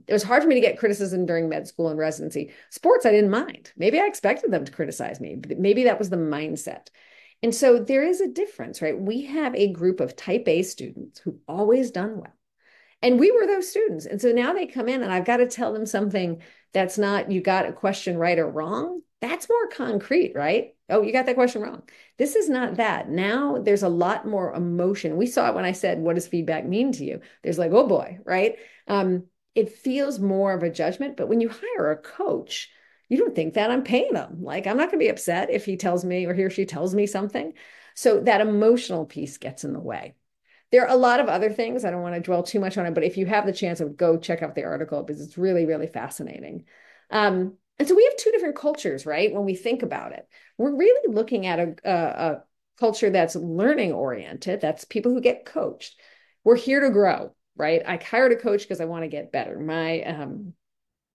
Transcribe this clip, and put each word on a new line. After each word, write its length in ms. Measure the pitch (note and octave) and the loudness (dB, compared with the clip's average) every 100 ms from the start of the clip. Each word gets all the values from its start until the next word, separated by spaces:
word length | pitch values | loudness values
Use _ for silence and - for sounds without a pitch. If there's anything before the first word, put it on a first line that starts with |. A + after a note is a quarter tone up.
| - | -2
it 60 | |
was 100 | G#3 | 0
hard 180 | G3 B3+ | 4 4
for 60 | D#4+ | 6
me 80 | B3+ | 4
to 60 | |
get 180 | G#3+ - | 2 0
criticism 460 | A3 G3+ G3 F3+ E3+ | 0 0 -2 -2 -2
during 240 | E3 E3 | -2 -2
med 180 | D#3 - | -4 -8
school 220 | - E3 | -4 -4
and 100 | D3+ | -2
residency. 520 | D#3 D#3 D#3 D3 - - - | -4 -4 -6 -8 -10 -14 -20
Sports, 360 | - E4+ B4 B3 | -2 2 4 6
I 60 | |
didn't 200 | G#3 G#3 | 6 4
mind. 420 | G#3+ E4+ - - - | 2 -2 -10 -16 -2
Maybe 240 | F#3 D#4 | 0 2
I 60 | G4+ | 0
expected 460 | - D4+ - - | 0 -2 0 0
them 120 | F3 | -2
to 80 | C#3 | -4
criticize 480 | - D3+ - B2+ C#3 | -8 -8 -6 -8 -10
me, 160 | F#2 G2+ | -12 -10
but 240 | - - | -8 0
maybe 240 | G3 G#3 | 2 4
that 160 | B3 G3+ | 4 2
was 100 | G3 | -2
the 60 | F3+ | -2
mindset. 720 | D#3 D3 D#3 D#3+ - - - _ _ - - _ | -2 -4 -6 -8 -10 -14 -18 _ _ -20 -20 _
And 120 | A#3 A#3 | -2 4
so 240 | C4 A#3+ | 6 6
there 240 | A#3 C4+ | 6 2
is 180 | D#4+ F#4 | 4 2
a 60 | F#4+ | -2
difference, 560 | B3 G#4 - A#2+ - | -2 -6 -6 -12 -4
right? 160 | D#3 C3+ | -4 -2
We 240 | G3 A#3 | -4 -4
have 320 | C#4 D4+ C#4 A#3+ | -4 -4 -2 2
a 160 | G3+ | 0
group 280 | E3+ F3+ F#3 | 2 0 0
of 160 | C3 - | -2 -6
type 320 | - G#3+ A#3+ | -2 0 2
A 140 | E3 | 2
students 580 | F#3 - - - - - | 0 -6 -14 -14 -18 -12
who've 180 | F3+ - - | -10 -10 -8
always 420 | E3+ G#3 B3+ B3 | 0 4 4 4
done 280 | F3+ G#3 G#3+ | -2 -6 -8
well. 200 | - _ _ _ _ _ _ - | -14 _ _ _ _ _ _ -2
And 180 | B3 B3 | 4 6
we 120 | F4+ | 6
were 160 | A#4+ G4+ | 6 4
those 200 | G4 F#4 | 0 -2
students. 380 | G4+ A4 D#3+ - | 0 0 -2 -6
And 160 | G3+ | 0
so 100 | B3 | 2
now 220 | A#3 B3 | 2 2
they 140 | F#4 F4+ | 0 -4
come 200 | B3+ A#3+ | -4 -2
in 140 | C4 | -2
and 100 | G#3 | -2
I've 140 | F#3 F3+ | -2 2
got 120 | A#3+ | 2
to 100 | B3 | 2
tell 260 | A#3 G#3+ | 0 -4
them 140 | G#3+ G#3+ | -4 -4
something 560 | G3+ G#3 G3 F3 E3 - _ _ | -2 -2 -2 -2 -6 -12 _ _
that's 280 | F#3+ F#3 G#3 | 0 0 0
not, 320 | G3+ G3+ - | 0 0 0
"You 100 | F#3+ | -2
got 240 | F#3 F#3 - | 2 2 0
a 80 | |
question 420 | - G3 F#3+ - E3+ | -2 -2 -2 -4 0
right 220 | E3+ E3+ | 2 2
or 100 | D#3 | 0
wrong." 540 | D3 D#3+ A3 E4 F4+ - - | -2 -4 -4 -6 -8 -14 -10
That's 280 | A#3+ F4 - | -6 -4 0
more 180 | A#4 A4 | 0 0
concrete, 640 | - B3 G3+ - D#4+ - - | -4 -4 -4 0 2 0 0
right? 400 | D3 G#3+ - _ - | 0 0 -2 _ 0
"Oh, 140 | G#3+ | 2
you 100 | G#3 | 2
got 140 | B3+ B3+ | 0 2
that 100 | B3+ | 2
question 280 | B3 A#3 | 2 0
wrong." 180 | G#3 - - - _ - | -8 -12 -18 -20 _ -2
This 180 | C#4+ A4 | 0 2
is 120 | F#4 | 2
not 280 | B3+ A#3+ F#3 | 0 0 0
that. 340 | A3 E3+ - | 0 0 -2
Now 480 | D#3+ G3 A#3+ C#4+ C#4+ | -2 0 0 0 0
there's 240 | G#3 G3+ | 2 2
a 80 | F#3+ | 2
lot 380 | E3+ F3 - G#3 | 2 2 0 -2
more 260 | G3+ F3 | -4 -2
emotion. 640 | - F3 F3 F3+ G3+ E3 D#3+ | -4 -2 0 0 -2 -2 -2
We 80 | A#3+ | 0
saw 240 | - - | 0 0
it 60 | F3+ | 0
when 100 | F3+ | -2
I 60 | |
said, 280 | F3+ F#3 E3+ | -2 -2 0
"What 140 | E3 | 0
does 140 | F3 E3+ | -2 -2
feedback 400 | F3 E3 D#3+ - | -4 -2 -4 -2
mean 240 | G3+ C4+ | 0 0
to 120 | D3 | -2
you?" 180 | C#3 - - _ | -6 -8 -14 _
There's 160 | - G3+ | -4 -2
like, 140 | E3 | 4
"Oh 160 | G3+ C4+ | 4 6
boy," 320 | E3+ - F3+ | 2 -2 -10
right? 320 | - F#3 G#3+ - - - - | -4 0 0 -2 -16 -14 -4
Um, 360 | G3+ F#3 F3+ F3+ _ _ A#3 | 0 0 -2 -4 _ _ -2
it 140 | G#3 | -2
feels 500 | - C4 C4 C#4 A#3 | -4 -4 -2 -2 -2
more 340 | G3 F#3+ G3 | 0 0 0
of 80 | F3+ | 0
a 80 | E3+ | -2
judgment, 480 | E3 D#3+ F#3+ C#4 - | -2 -4 -4 -6 -4
but 100 | D#3+ | 0
when 140 | A#3 | 0
you 80 | A3+ | 0
hire 400 | - A4+ A#4 - | -4 -8 -2 -2
a 80 | D3+ | -2
coach, 720 | - - F#4+ - - - - _ _ _ - | -8 -6 -4 -4 -6 -12 -12 _ _ _ -2
you 80 | C4 | 0
don't 180 | A#4 - | 0 0
think 200 | D#3+ G#3 | -2 0
that. 140 | G#3+ | 0
I'm 140 | B3+ | 0
paying 300 | C4 A#3+ C#5 | 0 0 0
them. 280 | G3 C3 E3 | -4 -6 -10
Like, 240 | F3+ C#3+ G3 | -8 -6 -2
I'm 120 | A#3+ | -2
not 100 | E4 | 0
gonna 100 | E4+ | 2
be 120 | A3 | 0
upset 400 | - - E3+ - | 0 -2 -2 -2
if 160 | G#3+ G3+ | -4 -4
he 100 | F#3 | -4
tells 300 | G3 F3 F3+ | 0 0 -2
me 200 | F3+ F3 | -2 -2
or 80 | |
he 100 | F3+ | 0
or 60 | F#3+ | -2
she 160 | F#3+ F#3+ | -2 -4
tells 300 | D#3+ F3+ G3 | -4 -2 0
me 100 | G3+ | 0
something. 480 | G3+ G3+ - D#4 - - - - | -2 -4 -6 -8 -12 -20 -20 -20
So 280 | - B3 G#3 | 0 4 4
that 180 | - E3+ | 4 4
emotional 640 | G#3+ G#3 A3 A#3+ - F3 D3+ | 4 4 6 4 2 -6 -6
piece 320 | - C3+ - | -10 -12 -10
gets 280 | - - C#3+ | -14 -10 -10
in 80 | |
the 80 | - | -8
way. 340 | - G2 - - _ _ _ _ _ | -8 -10 -12 -20 _ _ _ _ _
There 160 | B3 B3 | 4 6
are 80 | B3+ | 6
a 0 | |
lot 240 | B3 A#3+ | 6 4
of 80 | G3 | 2
other 220 | F3 G#3+ | 2 0
things. 340 | G#3+ A3+ B3 | -2 -4 -4
I 80 | G#3+ | -4
don't 100 | F3 | -4
wanna 200 | F3 F3 | -4 -6
dwell 200 | F3 F3 | -2 -2
too 200 | F3 G#3 | 0 -2
much 160 | F#3+ G3 | -2 -2
on 80 | F3 | -2
it, 80 | |
but 100 | E3 | 0
if 140 | D#3+ F#3+ | 0 0
you 80 | F#3 | 0
have 200 | G#3+ G3+ | 0 0
the 60 | |
chance, 300 | F#3+ F3+ E3 | -2 -4 -4
I 20 | |
would 140 | D3+ D3 | -6 0
go 200 | E3+ E3 | 2 2
check 240 | E3 E3 | 0 -4
out 140 | D#3 D#3 | -4 -6
the 80 | |
article 400 | E3+ C#3+ D#3 D3 | -6 -6 -4 -6
because 180 | C#3+ D3 | -6 -10
it's 160 | D#3 - | -10 -2
really, 280 | F#3 F3+ D#3+ | 0 2 2
really 220 | D#3 E3 | -2 -4
fascinating. 760 | A#2 A#2 - - - - - - _ _ _ - | -8 -10 -10 -12 -14 -14 -16 -16 _ _ _ -4
Um, 460 | G#3+ G#3 F#3 F#3 - _ - | 0 2 2 -2 -6 _ -2
and 100 | C#4+ | 4
so 80 | F#4 | 6
we 100 | B4+ | 6
have 100 | C#5 | 4
two 160 | G#4+ | 2
different 240 | A4+ E4+ C#4+ | 2 0 -2
cultures, 500 | D4 D4+ F3+ C3+ D#3 | -2 -2 -4 -6 -4
right? 280 | D3+ G#3 | 0 0
When 100 | F#3+ | 0
we 120 | G3+ F#3 | -4 -4
think 280 | A#3 B3+ | -4 -4
about 300 | - - A#1+ | -4 -6 -10
it, 120 | - - _ _ - | -14 -20 _ _ -4
we're 200 | C4 C#4+ | -2 4
really 360 | G4 C5 A4+ | 4 4 2
looking 340 | G#3+ A3 A3+ F#3 | 0 -2 -2 -2
at 120 | E3+ | 0
a, 160 | E3+ - | -2 -4
a, 80 | - | 0
a 520 | F#3 D#3+ - D#3+ D3 _ _ _ - | 0 0 -2 -4 -4 _ _ _ 0
culture 300 | A#3 G#3+ G#3 | 0 2 2
that's 260 | F#3 E3 E3 | 4 2 -2
learning 560 | E3+ E3 A#3 D4+ F#3+ | -6 0 2 2 0
oriented. 720 | G#2+ C3 A2+ D#2 - - - | -2 -4 -6 -10 -10 -6 -4
That's 240 | D#3 D#3 - | -4 -4 -6
people 260 | A3 A#3+ | -2 0
who 80 | B3 | 2
get 240 | A#3+ - | 2 0
coached. 560 | - D#4 - - - _ _ _ _ _ G#3 | -6 -6 -6 -8 -16 _ _ _ _ _ 4
We're 100 | A#3+ | 4
here 240 | B3 C#4 | 4 2
to 120 | C4+ | 4
grow, 440 | G3+ G3 - - _ _ - | 4 4 2 -4 _ _ -6
right? 240 | D3+ E3 E3 | 0 0 0
I 120 | E3+ | -6
hired 340 | - A3+ C4 | -2 2 4
a 60 | A#3 | 4
coach 320 | A#3 G#3 - | 0 -2 -2
'cause 100 | F#3 | -6
I 60 | E3 | -6
wanna 240 | E3+ D#3+ | -6 -8
get 240 | D3 - | -8 -6
better. 260 | C#3 - - | -6 -4 -6
My, 440 | D#3 D#3+ D#3+ E3 | -4 -2 -2 -4
um, 500 | - D3+ C#3+ - G3 - _ _ _ _ _ | -4 -8 -10 -12 -14 -18 _ _ _ _ _